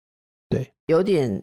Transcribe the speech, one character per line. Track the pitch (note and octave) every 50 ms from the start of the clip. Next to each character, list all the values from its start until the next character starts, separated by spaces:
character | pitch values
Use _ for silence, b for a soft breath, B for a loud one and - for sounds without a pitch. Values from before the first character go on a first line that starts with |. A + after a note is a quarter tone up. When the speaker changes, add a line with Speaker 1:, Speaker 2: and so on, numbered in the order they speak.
| _ _ _ _ _ _ _ _ _
Speaker 1:
对。 | - - C3 B2+ - _ _ -
Speaker 2:
有 | - D#3+ E3
点 | F#3+ G#3+ F#3+ D#3 C3 A#2 G2 -